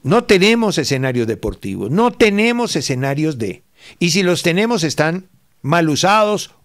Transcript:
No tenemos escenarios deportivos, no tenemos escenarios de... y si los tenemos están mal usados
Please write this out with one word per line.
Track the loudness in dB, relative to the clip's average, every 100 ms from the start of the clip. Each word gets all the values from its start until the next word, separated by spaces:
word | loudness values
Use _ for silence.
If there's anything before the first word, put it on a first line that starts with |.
No | 2 0
tenemos | 4 4 4 2 0 -2
escenarios | -2 -2 0 0 -2
deportivos, | -2 -6 -8 -8 -6 -2
no | 0 0
tenemos | 2 2 4 0 0 -4 -4
escenarios | -4 -4 -2 -2 -2 -2
de... | -8 -8 _ _ -20 -4
y | 0
si | 2
los | 0 0
tenemos | 0 0 0 0
están | -2 0 -2 -2 -10 _ _ _
mal | -2 0 2
usados | 2 2 2 2 -2 -6 _